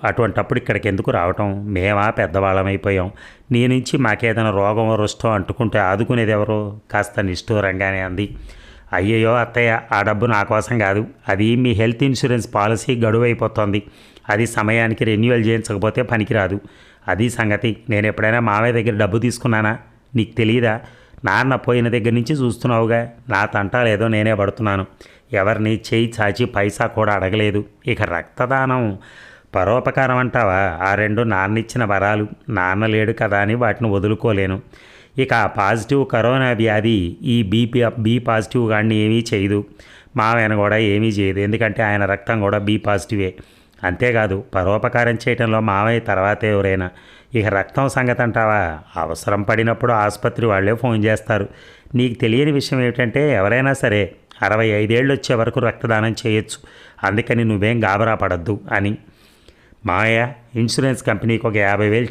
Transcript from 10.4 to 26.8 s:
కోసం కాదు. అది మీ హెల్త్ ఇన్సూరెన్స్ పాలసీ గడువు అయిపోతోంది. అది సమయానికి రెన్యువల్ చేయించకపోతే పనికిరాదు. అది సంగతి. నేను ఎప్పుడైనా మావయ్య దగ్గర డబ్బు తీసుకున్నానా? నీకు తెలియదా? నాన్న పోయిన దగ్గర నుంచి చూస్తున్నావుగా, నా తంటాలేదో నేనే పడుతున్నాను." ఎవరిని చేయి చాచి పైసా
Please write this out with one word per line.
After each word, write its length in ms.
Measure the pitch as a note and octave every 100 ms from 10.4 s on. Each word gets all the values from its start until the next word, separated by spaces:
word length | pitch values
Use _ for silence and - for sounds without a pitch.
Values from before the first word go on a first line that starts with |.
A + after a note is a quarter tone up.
కోసం 360 | G2+ A2 - A#2+
కాదు. 280 | G2 G2+ - - -
అది 280 | G2 A2 A#2+
మీ 140 | B2+
హెల్త్ 320 | G#2 A2+ A#2+
ఇన్సూరెన్స్ 520 | C#3 B2 C3+ A#2+ -
పాలసీ 420 | G#2+ G#2 A2 - B2
గడువు 280 | A2+ A2+
అయిపోతోంది. 580 | A#2+ A2+ A2 A2+ G#2 G2+ - - - - -
అది 180 | G#2+ A2+
సమయానికి 580 | A2+ G#2+ A#2 A2+ A2
రెన్యువల్ 420 | A2+ G#2+ A#2+ A#2+ A2
చేయించకపోతే 560 | A2+ A2+ G2+ G#2+ B2+
పనికిరాదు. 580 | A#2+ A2+ G2+ A2 F#2 G2+ - - - - -
అది 220 | F#2 A#2+
సంగతి. 460 | A#2 A2 G#2 A#2 G2+ -
నేను 160 | G#2 G#2+
ఎప్పుడైనా 340 | G#2 A2 A#2+
మావయ్య 320 | A2+ G#2 A#2+
దగ్గర 260 | A#2 A2 G#2
డబ్బు 200 | G2+ A2
తీసుకున్నానా? 600 | A#2+ A#2 B2 A2 G#2+ A#2+ - - _
నీకు 200 | A#2+ A2
తెలియదా? 460 | - A2 A#2+ A#2 A2+ - - - -
నాన్న 300 | F#2+ G#2 C3+
పోయిన 340 | B2 - B2 A#2
దగ్గర 220 | A#2+ A2+
నుంచి 240 | A#2+ A#2
చూస్తున్నావుగా, 760 | D3 B2 - C3+ A2+ A2+ A#2 A#2 - -
నా 160 | G2+
తంటాలేదో 640 | G#2+ G#2 G2 B2 A#2 G#2 A2+
నేనే 260 | A2 G#2+
పడుతున్నాను." 520 | G#2 G2+ - G#2+ G2 F#2 - - - -
ఎవరిని 480 | G#2 G2 G#2+ G#2+ A2 -
చేయి 200 | A#2 A#2 A2+
చాచి 240 | G#2 G2
పైసా 420 | B2 G2+ G2+ -